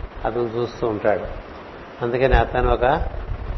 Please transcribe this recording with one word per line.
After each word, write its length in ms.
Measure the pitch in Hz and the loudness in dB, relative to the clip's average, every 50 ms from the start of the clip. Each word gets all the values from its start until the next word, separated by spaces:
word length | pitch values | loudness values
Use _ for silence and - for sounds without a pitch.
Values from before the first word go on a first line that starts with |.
| - - - - - | -12 -12 -8 -6 -4
అతను 160 | 117 113 120 120 | -2 0 0 -2
చూస్తూ 440 | 113 110 120 120 110 - - 123 | -2 -2 -2 -2 -4 -2 -2 -2
ఉంటాడు. 360 | 117 107 101 - 107 101 90 95 - - - - - - - - - - - - - - - | 0 0 2 2 2 2 2 0 -6 -10 -10 -12 -14 -14 -14 -16 -16 -16 -16 -16 -16 -8 -4
అందుకని 340 | 123 120 120 123 135 131 123 | -2 0 2 4 4 6 6
అతను 380 | 117 117 - - 127 123 123 120 | 6 4 4 2 2 4 4 4
ఒక 360 | 110 123 127 151 160 - - - - - - - - - - - | 4 4 4 4 2 0 -2 -6 -8 -8 -6 -6 -6 -6 -6 -6